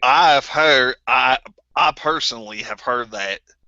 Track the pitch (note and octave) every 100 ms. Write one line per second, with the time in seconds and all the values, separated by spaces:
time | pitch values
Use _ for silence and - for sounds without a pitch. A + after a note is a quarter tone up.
0 | B2+ C#3+ F3 C#3+ - D3 D#3 C#3 B2+ B2+
1 | - B2+ C3 C3 - _ _ - D#3+ D3+
2 | - E3 - A#2+ G#2+ G#2+ G#2+ G#2+ - B2
3 | A#2+ G#2+ G2 G2 _ _